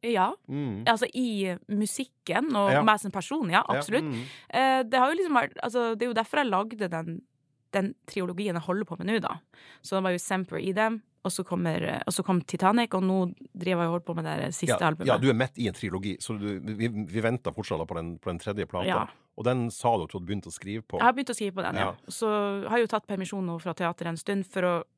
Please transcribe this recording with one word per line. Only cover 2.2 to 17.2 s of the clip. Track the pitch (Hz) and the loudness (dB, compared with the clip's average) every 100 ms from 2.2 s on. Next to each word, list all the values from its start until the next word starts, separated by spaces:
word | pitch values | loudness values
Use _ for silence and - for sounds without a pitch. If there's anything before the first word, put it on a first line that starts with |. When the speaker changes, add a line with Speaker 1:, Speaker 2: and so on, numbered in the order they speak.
| - 202 302 | 0 2 2
Speaker 1:
og | 220 202 | 4 6
Speaker 2:
Ja. | 135 | 6
Speaker 1:
meg | 220 214 | 6 4
som | 196 | 2
person, | 196 - 302 220 | -4 -2 -2 4
ja, | 180 | 4
Speaker 2:
Ja, | - 131 | 4 0
Speaker 1:
absolutt. | 147 156 | 2 0
Speaker 2:
mm. | 156 117 127 - - | 0 -4 -6 -14 -4
Speaker 1:
Eh, | - 269 262 | 2 4 4
det | 240 262 | 4 4
har | 262 | 4
jo | 339 | 4
liksom | 370 269 | 2 2
vært, | 143 - | 2 -2
altså, | - 240 233 220 | -2 0 0 0
det | |
er | 247 | 0
jo | 226 | 0
derfor | 220 294 | 0 0
jeg | 269 | 2
lagde | 190 214 226 190 | 2 0 -4 -4
den, | 165 165 165 - _ _ _ _ | -2 -6 -8 -12 _ _ _ _
den | 202 190 - - | 0 0 -4 -8
trilogien | - 180 175 208 170 | -4 -4 -2 -2 -4
jeg | 160 | -2
holder | 190 | -2
på | - 170 | -2 -6
med | 175 | -2
nå | 220 | 0
da. | - 160 _ - - - | -2 -6 _ -20 -20 -20
Så | - 190 | -4 0
det | |
var | 185 | 0
jo | 180 | 0
Semper | - 190 185 156 | -2 -4 -2 -4
i | 190 190 | -2 0
dem, | 220 226 _ _ | 0 0 _ _
og | 190 | -6
så | - | -4
kommer, | 180 180 170 156 - | -4 -2 0 0 -2
eh, | - | -4
og | - | -4
så | - | -2
kom | 190 180 | 2 0
Titanic, | - 175 185 233 233 | 0 2 4 4 2
og | 190 | 2
nå | 185 190 180 - - - | 2 2 0 -4 -16 -6
driver | 175 175 | -2 0
jeg | 170 | 2
og | |
holder | 175 170 | -2 -4
på | 170 | -4
med | 160 | -4
det | 156 - | -4 -4
siste | - 160 113 | -2 0 2
Speaker 2:
Ja, | 165 | 2
Speaker 1:
albumet. | 156 135 | 0 2
Speaker 2:
ja, | 113 | 4
du | 131 | 4
er | 113 | 4
midt | 127 - | 2 0
i | 117 | -4
en | - | -2
trilogi, | 104 92 101 - | -4 -4 -4 -6
så | - 110 | -6 -4
du, | 101 98 | -4 -4
vi, | 80 107 117 | -6 -2 -2
vi | 107 98 98 | -2 -4 0